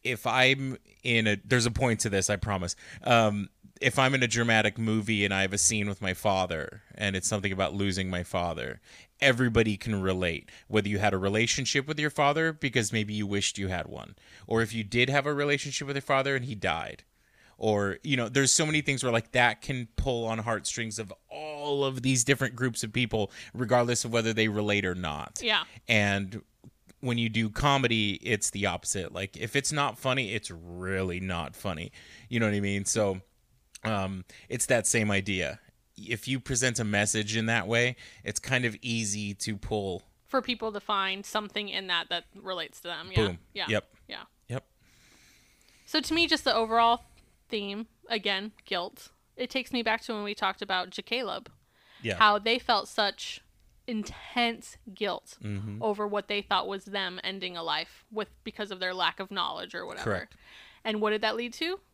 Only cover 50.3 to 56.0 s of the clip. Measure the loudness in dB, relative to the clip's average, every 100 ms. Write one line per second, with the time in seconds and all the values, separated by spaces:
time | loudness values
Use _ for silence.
50.3 | -2 -2 -2 -4 -4 -4 -10 -6 -4 -4
51.3 | -8 -12 _ _ _ _ -10 -6 4 6
52.3 | 6 2 0 2 0 0 0 0 -2 -12
53.3 | -12 _ _ _ _ -8 -6 -6 -12 -6
54.3 | -2 0 -2 -14 -20 -20 -4 -4 -4 -8
55.3 | -12 -6 -6 -6 -4 -2 -2